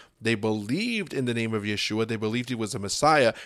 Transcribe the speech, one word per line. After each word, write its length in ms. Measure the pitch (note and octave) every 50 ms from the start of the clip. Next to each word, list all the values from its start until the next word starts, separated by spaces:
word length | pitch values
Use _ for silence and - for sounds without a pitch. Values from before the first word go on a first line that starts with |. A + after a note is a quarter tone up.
| - _ _ _
They 140 | A2 A2+ A#2
believed 760 | G2+ A2 A2 A2 G#2+ G2+ G#2+ C3+ G3 A3+ A#3+ A#3 G#3+ F3+ C#3
in 140 | - C#3+ B2+
the 80 | A#2+ A#2
name 220 | A#2 A2+ A2 A2+
of 80 | G#2+ G2+
Yeshua. 440 | G#2+ G#2 G2+ - - G#2+ A2 A2+
They 100 | A2+ A2+
believed 320 | G#2 A2 G#2+ A#2 B2 A#2+ B2
he 60 | B2
was 180 | A2 A2 G2 A2+
the 60 | G#2+
Messiah, 540 | G2+ F#2+ - - D3 D3+ D#3 D3 A#2+ A2 - - -